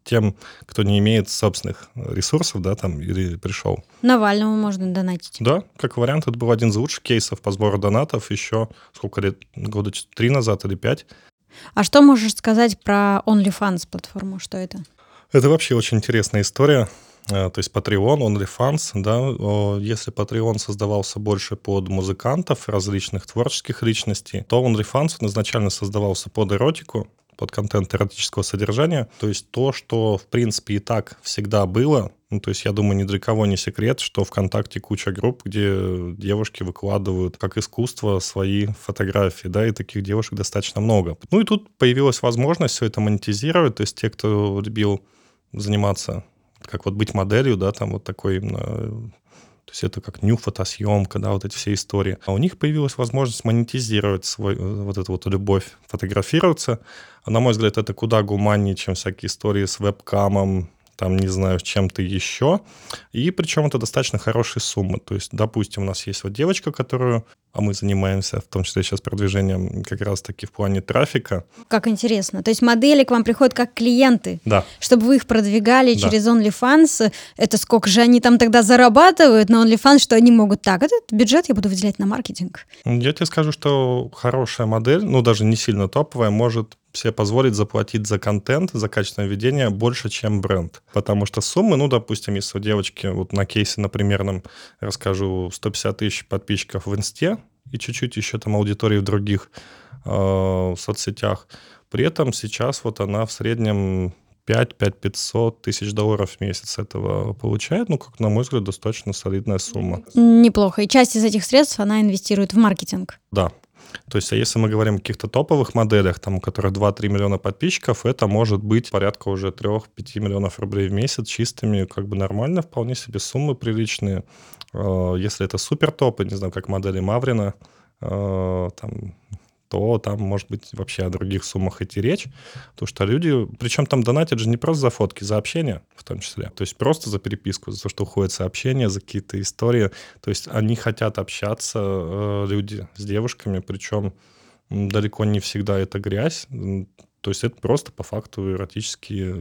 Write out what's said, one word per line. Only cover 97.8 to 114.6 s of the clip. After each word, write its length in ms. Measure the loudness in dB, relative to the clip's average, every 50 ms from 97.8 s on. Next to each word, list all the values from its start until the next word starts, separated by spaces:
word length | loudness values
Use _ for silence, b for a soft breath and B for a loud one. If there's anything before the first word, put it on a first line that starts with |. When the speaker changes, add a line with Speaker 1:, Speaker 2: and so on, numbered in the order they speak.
| -8 -8 -6 -6 -6 -6 -6 -6
Speaker 1:
еще 200 | -6 -6 -8 -6
там 160 | -4 -2 0
аудитории 420 | 0 0 0 -2 0 0 2 2 2
в 40 | 2
других, 480 | 0 0 -2 0 0 -2 -2 -4 -8 b b b b b b b b b b -8
э, 680 | -4 -2 0 2 2 2 2 2 0 0 0 0 -2 -4 -4
соцсетях, 680 | -6 -6 -6 -6 -6 -8 -6 -4 -2 -2 -2 -2 -6 b b b b b b b b _
при 140 | -4 -2 0
этом 280 | 0 0 0 -2 -2 -2
сейчас 520 | -4 -6 -8 -6 -4 -4 -4 -4 -4 -6
вот 160 | -6 -4 -4
она 240 | -4 -2 -2 -2 -4
в 80 | -4 -6
среднем 800 | -4 -4 -2 -2 0 0 0 2 2 0 0 0 -2 -4 -4 -6 -10 _ _ _ _ _
пять, 300 | 0 0 2 2 0 -2
пять 240 | _ -2 -2 -2 -2
пятьсот 640 | -6 -6 -6 -4 -8 -4 -2 0 0 0 -2 -4 -6
тысяч 300 | -6 -6 -4 -6 -6 -4
долларов 400 | -2 0 0 0 0 -2 -4 -4
в 40 | -6
месяц 380 | -6 -6 -6 -6 -8 -10 -8 -8
этого 540 | -10 -8 -8 -6 -4 -4 -2 -2 -4 -4 -6
получает. 560 | -6 -4 -4 -4 -4 -4 -2 -2 -2 -2 -2
Ну, 80 | -2 -4
как, 200 | -4 -10 _ -2
на 80 | 0 2
мой 140 | 2 2 0
взгляд, 220 | 0 -2 -2 -2
достаточно 480 | -4 -6 -6 -6 -6 -6 -4 -6 -8 -8
солидная 460 | -6 -6 -4 -4 -4 -2 -2 -2 -2
сумма. 440 | -4 -6 -6 -4 -4 -4 -4 -6 -8 -2 4
Speaker 2:
Неплохо. 680 | 6 8 8 10 10 8 8 6 4 2 2 2 0 -2
И 60 | 2
часть 280 | 4 4 4 4 4
из 80 | 2 2
этих 200 | 2 2 0 -2
средств 340 | 2 4 4 4 4 2 -2
она 200 | 0 0 2 4
инвестирует 520 | 4 2 2 0 -2 0 0 0 0 2 4
в 40 | 4
маркетинг. 600 | 4 4 4 0 -4 -6 -8 -8 -8 -10 -14 _ _ _
Speaker 1:
Да. 200 | 0 0 0 0 -2 -8 _ _ B B B B B B B -4
То 60 | -4 -4
есть, 140 | -2 0 0
а 40 |
если 220 | 0 0 0 0
мы 100 | 0